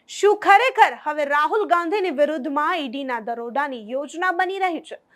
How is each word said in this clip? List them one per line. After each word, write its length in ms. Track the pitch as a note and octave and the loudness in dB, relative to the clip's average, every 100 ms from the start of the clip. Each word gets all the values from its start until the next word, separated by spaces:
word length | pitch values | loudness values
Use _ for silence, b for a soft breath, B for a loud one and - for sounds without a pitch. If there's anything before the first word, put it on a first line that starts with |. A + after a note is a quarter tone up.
| b | b
શું 300 | - G4+ G#4 | 2 2 4
ખરેખર 600 | - G4 B4+ A4 F4+ A#3 | 6 6 6 4 4 4
હવે 220 | D4+ D4+ | -6 -4
રાહુલ 400 | C#4 D4 D4+ G#4 | 0 0 0 0
ગાંધીની 460 | D#4+ E4+ E4+ G#4 F#4 | 2 0 0 -2 -2
વિરુદ્ધમાં 680 | C4+ D4 D#4 C#4+ C#4 D#4 F4+ | 0 0 0 -4 -2 -2 -2
ઈડીના 440 | C#4 C#4 C4+ A#3 | -6 -8 -6 -6
દરોડાની 680 | A3 A#3 A#3 B3 D4 B3 G#3 | -6 -10 -6 -4 -4 -8 -8
યોજના 420 | C4 D4 D#4+ F#4 | -8 -8 -4 -2
બની 260 | F4 F#4 F#4+ | -2 -2 -2
રહી 220 | F#4 D#4 | -4 -4
છે? 180 | - - _ | -10 -20 _